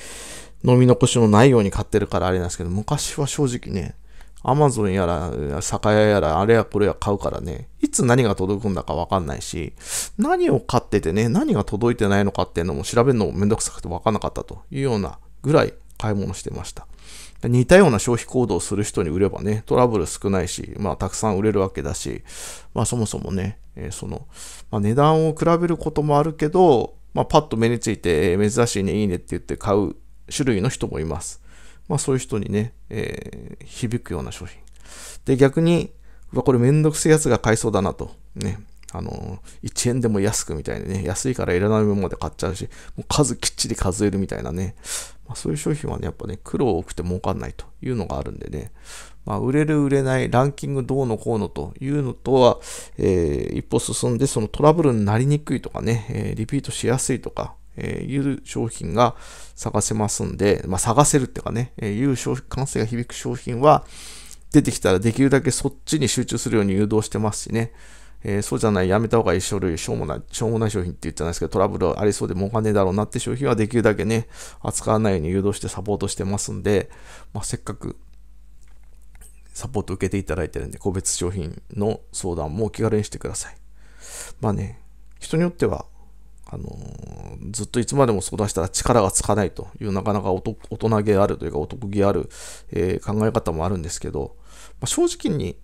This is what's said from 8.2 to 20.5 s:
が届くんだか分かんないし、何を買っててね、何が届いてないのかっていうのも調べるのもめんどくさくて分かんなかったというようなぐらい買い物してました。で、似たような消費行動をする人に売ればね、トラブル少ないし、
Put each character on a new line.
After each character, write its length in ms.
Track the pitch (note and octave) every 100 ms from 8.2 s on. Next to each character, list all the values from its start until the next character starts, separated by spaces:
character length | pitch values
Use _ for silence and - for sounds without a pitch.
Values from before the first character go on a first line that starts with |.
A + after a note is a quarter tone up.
が 120 | A#2 G2
届 260 | F#2 G2+
く 80 | G#2
ん 40 |
だ 100 | F2+
か 120 | - D2+
分 140 | E2+
か 100 | F#2+
ん 60 | D#2
な 120 | C#2
い 40 |
し、 320 | - F#3 D#2 - - - - -
何 320 | B3+ F4+ F4
を 120 | C#3
買 180 | - A#2+
っ 60 | -
て 140 | G#2+
て 100 | -
ね、 160 | F#2 A#2
何 260 | E3 D#4
が 120 | F3 G2+
届 300 | G#2 A#2 A#2+
い 20 |
て 100 | G#2
な 100 | G2+
い 60 |
の 80 | G2+
か 120 | -
っ 80 | F2+
て 100 | -
い 20 |
う 40 | E2+
の 60 |
も 100 | C#2
調 200 | F2 A#2
べ 80 | B2
る 80 | B2
の 60 | F2+
も 80 |
め 120 | D#2 G2+
ん 40 |
ど 80 | G#2+
く 40 |
さ 100 | -
く 100 | -
て 80 | F#2
分 100 | F2
か 120 | -
ん 20 |
な 80 | G#2+
か 80 | -
っ 40 |
た 120 | - -
と 160 | - -
い 60 | C3+
う 40 |
よ 140 | C3+ A2
う 40 |
な 200 | E2+ - - -
ぐ 100 | C#3
ら 140 | D3+ A2
い 80 | - - -
買 120 | G#2+
い 20 | G2+
物 180 | G2
し 80 | G2
て 80 | -
ま 160 | G#2+ -
し 80 |
た。 140 | - - - - - - -
で、 80 | A#2
似 180 | A#2+ B2+
た 80 | F3+
よ 140 | F#3
う 20 |
な 80 | G#2
消 160 | - A#2
費 100 | -
行 220 | C3 A#2
動 80 | F2+
を 40 |
す 160 | - G2+
る 80 |
人 200 | G#2 -
に 60 | F2
売 100 | E2+
れ 100 | G2
ば 140 | -
ね、 180 | G2 G#2+ -
ト 80 | C3+
ラ 100 | B2
ブ 140 | G#2+
ル 80 | D#2+
少 240 | - G#2
な 100 | F#2+
い 60 |
し、 260 | F2